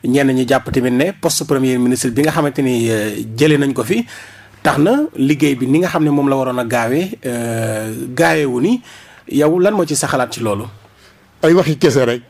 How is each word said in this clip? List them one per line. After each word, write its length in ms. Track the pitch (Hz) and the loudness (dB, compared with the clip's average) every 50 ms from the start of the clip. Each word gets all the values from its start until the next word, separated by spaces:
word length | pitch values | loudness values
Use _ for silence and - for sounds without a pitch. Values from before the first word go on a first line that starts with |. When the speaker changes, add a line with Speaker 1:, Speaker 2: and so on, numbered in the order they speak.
| - | -2
Speaker 1:
Ñenn 280 | 123 123 143 139 135 131 | 0 2 2 2 2 2
ñi 140 | 127 127 | 0 2
jàpp 240 | 117 139 131 - - | 2 2 0 0 0
tamit 200 | - 135 123 127 | -2 0 0 2
ne 200 | 123 123 147 185 196 - | 2 2 0 0 -2 -2
poste 240 | - 165 - - 156 | -4 -2 -2 -2 -2
premier 320 | 139 151 135 131 131 127 | 0 0 0 2 2 2
ministre 320 | 123 123 123 127 123 - 131 | 2 2 0 0 0 -2 -2
bi 120 | 117 135 | 0 0
nga 100 | 147 156 | 0 0
xamante 280 | 156 165 151 147 139 147 | 0 0 -2 -2 0 0
ni, 280 | 139 131 123 117 117 117 | 0 0 0 0 0 0
euh, 220 | 113 107 104 107 104 - - 110 110 | 0 -2 -2 -4 -6 -8 -10 -10 -2
jëlee 200 | 117 147 156 151 | 2 2 4 4
nañ 160 | 139 143 139 131 | 4 2 0 0
ko 100 | 127 113 | -2 -2
fi, 220 | 113 185 233 233 - - - - - - - - - - - - | -2 -2 -2 -2 -6 -10 -20 -20 -20 -20 -20 -20 -20 -20 -4 -2
tax 140 | - 131 139 | 0 2 2
na 240 | 147 190 247 285 302 311 - | 2 2 2 2 0 -4 -2
liggéey 400 | - 131 139 151 135 151 147 139 | -2 0 0 2 2 2 0 0
bi 120 | 123 131 | 0 0
ni 120 | 123 139 160 | 0 2 2
nga 80 | 180 180 | 2 0
xam 140 | - 170 156 | 0 0 0
ne 60 | 151 | 2
moom 200 | 143 143 139 139 | 2 2 2 0
la 60 | 135 | 0
waroon 220 | 135 131 131 123 | 0 -2 -2 -2
a 80 | 127 123 | -4 -4
gaawee, 520 | 113 117 120 113 113 127 156 185 190 220 - - | -2 -2 -2 0 0 -2 -2 -2 -4 -8 -10 -8
euh, 680 | 131 120 120 117 117 117 113 113 113 110 107 110 110 110 - 135 127 127 | -8 -6 -4 -4 -4 -4 -4 -4 -4 -4 -6 -6 -8 -8 -10 -10 -8 -2
gaaweewu 460 | 127 165 165 160 160 147 135 123 123 | -2 0 0 2 0 -2 -2 -2 0
ni. 200 | 131 190 247 240 - - - - - - - - - - | 0 0 0 0 -2 -12 -20 -20 -20 -20 -20 -20 -14 -4
Yow 280 | - 135 160 170 160 180 | 0 2 2 2 2 4
lan 140 | 180 202 214 | 2 2 2
moo 100 | 202 175 | 0 -2
ci 100 | 160 156 | -2 -2
sa 120 | 135 - | -4 -2
xalaat 240 | 131 - 135 123 120 - | -2 0 -2 -2 -4 -4
ci 60 | - | -6
loolu? 220 | 117 110 101 101 101 - - - - - _ _ - - _ _ _ _ _ _ - | -4 -4 -4 -4 -6 -10 -14 -20 -20 -20 _ _ -20 -20 _ _ _ _ _ _ 2
Speaker 2:
Ay 100 | 160 170 | 4 4
waxi 240 | 175 - 156 156 | 4 4 2 0
kese 260 | 131 - 156 120 139 127 | 2 2 2 4 4 2
rek. 160 | 117 120 123 120 _ | 2 0 -4 -6 _